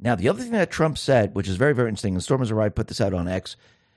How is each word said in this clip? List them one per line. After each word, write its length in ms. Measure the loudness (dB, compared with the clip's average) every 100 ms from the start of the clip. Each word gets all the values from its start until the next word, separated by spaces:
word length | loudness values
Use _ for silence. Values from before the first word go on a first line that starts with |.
Now, 140 | -2
the 140 | 0 0
other 120 | 0
thing 100 | -2
that 180 | 0 0
Trump 260 | 2 0 0
said, 380 | 2 4 4
which 140 | -2 -4
is 80 | 0
very, 180 | 2
very 160 | 2 0
interesting, 240 | -2 -2
and 80 | -2
Storm 180 | 0 0
Arai 340 | 0 0 0
put 140 | -2 -6
this 120 | -2
out 120 | -2
on 160 | 0 -2
X, 280 | -4 -6 -16 _ _ _